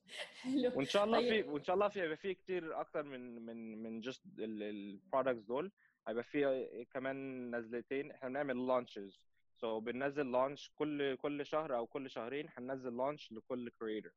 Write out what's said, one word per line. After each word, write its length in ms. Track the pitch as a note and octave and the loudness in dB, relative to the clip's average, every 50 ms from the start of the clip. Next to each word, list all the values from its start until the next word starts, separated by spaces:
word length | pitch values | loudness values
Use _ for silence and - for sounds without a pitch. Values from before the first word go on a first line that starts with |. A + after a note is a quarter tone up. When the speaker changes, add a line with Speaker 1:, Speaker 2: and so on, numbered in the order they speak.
| _ | _
Speaker 1:
<laughs> 360 | - - - - - - - | -14 -10 -10 -10 -10 -10 -8
حلو. 360 | - B3+ C4 C#4+ A#3+ B3 B3 - | -4 0 2 4 4 4 4 2
Speaker 2:
وإن 80 | C#3 | 2
شاء 180 | - - G3+ G#3 | 4 6 6 6
الله 160 | A3 A3+ - | 6 6 6
Speaker 1:
طيب. 240 | A#3+ B3 A3+ G#3+ F3 | 6 6 4 4 4
Speaker 2:
في، 40 | C#3 | 2
وإن 140 | D3 C#3+ C#3 | -2 -2 0
شاء 100 | - F3+ | 2 4
الله 140 | F#3+ G#3 G3+ | 4 4 4
في، 140 | - G3+ | 4 2
هيبقى 160 | F3 D#3+ D#3 D3 | 0 0 0 -2
في 160 | - G3 F#3 | -2 -4 -4
كتير 460 | - _ - F#3 F3+ D#3+ D#3+ D3 C#3+ | -4 _ -4 -2 -2 -2 -2 -2 -4
أكتر 220 | - - - D#3+ D3 | -4 -2 -2 -4 -4
من، 420 | C#3+ C3+ B2+ B2 B2 A#2 A#2 A2+ | -4 -6 -8 -8 -8 -8 -8 -8
من، 380 | A2+ A#2 A2+ A2+ A2 A2 G#2+ A2+ | -8 -8 -8 -8 -8 -8 -6 -6
من 200 | A2+ A2+ A2+ G#2+ | -6 -6 -4 -4
just 180 | B2+ C3 - - F#2+ F2+ - | -6 -6 -8 -12 -14 -8 -6
ال-، 240 | G#2+ A2 A2 G#2 G#2 | -4 -4 -4 -4 -4
ال-، 360 | G#2 G#2+ G#2 G2 G2+ G2 F#2+ - - - | -4 -4 -6 -8 -8 -10 -12 -6 0 0
products 320 | A2+ G#2+ C3 B2+ A#2 G2+ G2+ | 2 4 2 2 0 -2 -2
دول. 240 | A#2+ C#3 E3+ G3 - _ _ _ _ _ _ G#2 | -2 -2 -2 -4 -6 _ _ _ _ _ _ -4
هيبقى 160 | A2 A#2 A#2+ | -4 -4 -4
في 420 | - - D3 C#3+ C#3 C3 C3 A2 - - G#2+ A#2+ - | 0 2 4 4 4 4 2 0 -4 -6 -8 -10 -8
كمان 640 | - C3+ B2+ C3+ C3+ C3+ C3+ C3+ C3 B2+ B2 A#2+ A#2 | -6 -4 -4 -2 -4 -4 -4 -6 -6 -6 -4 -4 -2
نزلتين. 560 | A#2+ A#2 A2 A#2+ A#2+ A2+ - C3+ C3+ C#3 D3 | -4 -2 -2 -4 -4 -4 -2 -2 -2 -2 -4
إحنا 180 | - - C3+ B2+ | -6 -8 -6 -4
بنعمل 380 | B2+ C#3+ D3 C#3 B2+ B2 B2+ B2+ B2+ B2+ A#2 | -2 0 0 0 0 2 2 4 4 4 2
launches. 340 | - - G#2+ G2 G2 - - _ _ _ _ _ _ _ _ | 0 -4 -8 -10 -10 -12 -16 _ _ _ _ _ _ _ _
So 40 | - | -2
بننزل 680 | A2+ A2 A2 A2 A#2+ A#2+ B2 C3+ C#3+ C#3 D3 C#3+ B2+ B2 | 0 0 0 0 -2 -2 0 0 0 2 2 2 4 4
launch 360 | B2+ C3 C#3 C#3+ C3+ - - - | 4 4 4 2 -2 -10 -14 -4
كل، 400 | - D3+ D3+ D3 C#3+ C#3+ C#3 C3 B2+ | -2 0 0 2 2 2 2 2 2
كل 280 | - D3 D3 C#3+ C#3 | 0 0 0 -2 -2
شهر 300 | - D#3 D3+ D#3 D3+ C3 | 0 0 0 2 2 2
أو 120 | A#2 A#2 - | 2 2 0
كل 220 | - C#3+ C3+ C3 | -2 -6 -6 -6
شهرين 380 | - B2+ A2+ A#2 C3 C#3+ D3+ - - B2+ | -6 -6 -4 -2 -2 -4 -4 -6 -8 -8
هننزل 400 | B2 B2+ C3+ C3+ B2+ B2+ A#2 A#2+ | -4 -4 -4 -2 -2 -4 -2 0
launch 340 | C3 C#3+ D3+ D3 - - | 0 0 0 -2 -6 -12
لكل 380 | A2+ A2 - - C3 B2+ A#2+ A#2+ | -12 -12 -6 -4 -4 -4 -4 -6
creator. 400 | - _ A2+ A2 G#2+ G#2+ F#2 E2+ - | -6 _ -2 -2 -2 -2 -4 -6 -12